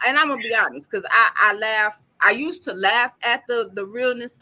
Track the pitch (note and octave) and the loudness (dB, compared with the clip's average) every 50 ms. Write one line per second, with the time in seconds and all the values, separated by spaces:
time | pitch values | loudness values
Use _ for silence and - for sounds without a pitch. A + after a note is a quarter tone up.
0 | - B3 C4+ D4+ D#4 D4 C#4 A#3 A3 A3+ A3+ A3 G3 D3+ B2 - C#3+ - - G3+ | -2 0 2 2 2 0 -2 -4 -4 -2 0 0 0 0 -2 -8 -12 -8 -8 -6
1 | F3+ - - A3+ A3+ - - - G3 G#3+ G3+ G#3+ A3 A3 A3 G#3+ G#3+ G#3+ G#3+ - | -2 2 4 4 4 4 4 4 2 2 2 2 -2 -2 0 0 0 0 -2 -6
2 | _ _ _ - - G3 G#3 A#3+ D4 E4 F4+ - - C#4+ F#3 F#3 F#3+ G3 A3 A#3+ | _ _ _ 2 2 2 2 2 -2 -6 -8 -8 -8 -8 -6 0 0 2 2 2
3 | B3 B3 - - - A#3+ A#3+ - - - A#3+ A#3 A3+ F#3+ F#3+ G3+ G3 G3 G#3+ B3 | 0 -2 -4 -4 -2 -2 -2 -2 -2 -4 -4 -4 -4 -4 -6 -10 -10 -8 -6 -2
4 | B3+ B3+ B3 A#3+ A#3+ B3 - - | -2 -2 -2 -2 -8 -14 -12 -6